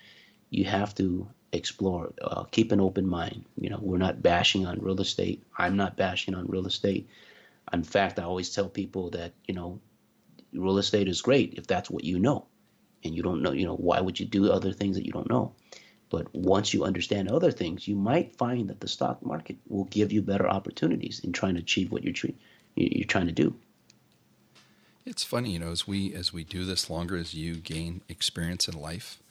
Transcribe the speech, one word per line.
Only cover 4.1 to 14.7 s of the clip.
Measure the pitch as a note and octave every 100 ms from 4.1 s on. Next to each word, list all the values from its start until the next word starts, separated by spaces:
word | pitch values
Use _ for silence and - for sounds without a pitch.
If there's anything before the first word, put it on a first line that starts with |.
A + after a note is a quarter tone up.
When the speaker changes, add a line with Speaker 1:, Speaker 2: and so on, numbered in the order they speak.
| -
Speaker 1:
bashing | - F2 D#2+ G2 F2+
on | E2+
real | F2+ F#2+
estate. | F#2+ - F#2+ F#2+ - -
I'm | F2+ G2
not | F#2+ -
bashing | F#2+ F2+ - F#2
on | F2
real | F#2+ F#2+
estate. | - G2+ G2 - - - - - _ -
In | F2+
fact, | D#2+ G2+ F#2+ -
I |
always | F2 F2+ F2+
tell | - F#2+
people | - F#2+ F#2+ F2
that, | E2+ E2+ - -
you | F2+
know, | F2 G2 - _ _ _ _ - _
real | - F#2 G2
estate | G2 G#2 F#2+
is | F2
great | - C3+ - -
if | -
that's | F2+ -
what | - D#2+
you | F2+
know. | F#2 - - _ _ _ _ _
And | E2 E2
you |
don't | F2 E2+
know, | E2+
you | C#2 F2+
know, | E2+
why | F2+ E2+
would | F#2 F2+
you | G2
do | G2+ G2+
other | F#2+ F#2+